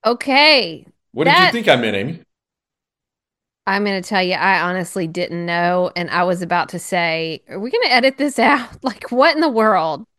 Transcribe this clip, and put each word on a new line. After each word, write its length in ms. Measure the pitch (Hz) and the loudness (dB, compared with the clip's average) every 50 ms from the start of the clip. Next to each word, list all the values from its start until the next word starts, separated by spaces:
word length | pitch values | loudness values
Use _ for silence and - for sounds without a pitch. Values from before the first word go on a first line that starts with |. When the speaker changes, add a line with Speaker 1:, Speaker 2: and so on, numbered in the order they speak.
| - | 0
Speaker 1:
Okay. 800 | 226 240 240 - 269 262 277 294 311 302 269 214 170 160 143 - _ _ _ _ _ _ | -2 -2 -2 -2 0 2 4 6 6 6 4 2 -2 -8 -12 -18 _ _ _ _ _ _
Speaker 2:
What 120 | 120 151 | -2 2
did 60 | 165 | 4
you 60 | 294 349 | 4 6
Speaker 1:
That 140 | 370 349 254 | 4 4 2
Speaker 2:
think 160 | 175 - - | 0 4 4
I 80 | 147 | 4
meant, 200 | 123 117 110 101 | 4 4 0 -2
Amy? 240 | 98 101 139 170 - _ _ _ _ _ _ _ _ _ _ _ _ _ _ _ _ _ _ _ _ _ _ _ _ _ _ _ _ _ | -2 -4 -4 -8 -10 _ _ _ _ _ _ _ _ _ _ _ _ _ _ _ _ _ _ _ _ _ _ _ _ _ _ _ _ _
Speaker 1:
I'm 200 | - 196 202 208 | -2 -2 0 0
gonna 160 | 208 196 190 180 | -2 -2 -4 -4
tell 200 | - 214 190 185 | -2 -2 0 0
you, 120 | 180 185 | 0 -2
I 260 | 160 - 196 190 175 | 0 2 2 2 2
honestly 460 | 170 180 180 185 175 175 - 196 175 | 0 -2 -2 -4 -6 -6 -6 -6 -6
didn't 400 | 160 170 180 175 - - 170 170 | -4 -4 -6 -6 -6 -6 -8 -6
know, 440 | 170 170 170 175 175 180 180 180 180 - | -4 -2 0 0 0 2 0 0 -2 -4
and 140 | 175 175 - | -6 -8 -4
I 140 | - 175 180 | -2 0 0
was 180 | 180 180 175 185 | 0 0 -4 -2
about 260 | 170 175 175 160 - | -2 -2 -2 -2 -4
to 100 | - 175 | -8 -12
say, 640 | - - - 180 170 165 160 165 165 160 160 - _ _ | -10 -4 -4 -2 -2 -2 -2 -4 -4 -6 -8 -12 _ _
"Are 100 | - 185 | -12 -10
we 120 | 202 247 | -8 -4
gonna 180 | 415 480 508 320 | -2 -2 0 2
edit 300 | 247 254 233 269 269 - | 2 2 2 2 0 0
this 200 | 285 294 262 - | -4 -4 0 0
out?" 300 | 226 220 262 302 247 - - | 2 2 2 0 -2 -8 -16
<laughs> 80 | - - | -8 -8
Like, 280 | - 202 - - - | -8 -8 -6 -12 -6
what 240 | 240 254 269 330 302 | 0 2 2 2 4
in 60 | 311 | 2
the 80 | 339 311 | 0 0
world? 560 | 240 220 220 214 208 185 160 160 151 139 226 _ _ | 0 2 2 2 2 2 0 -2 -6 -8 -12 _ _